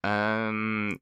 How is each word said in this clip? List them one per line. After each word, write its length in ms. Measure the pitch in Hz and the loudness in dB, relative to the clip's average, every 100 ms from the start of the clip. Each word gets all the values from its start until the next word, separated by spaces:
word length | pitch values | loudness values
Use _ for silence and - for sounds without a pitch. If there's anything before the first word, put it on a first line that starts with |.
| 101 | 0
Em, 920 | 104 107 110 110 110 110 107 104 95 | 2 2 2 0 0 0 0 -2 -4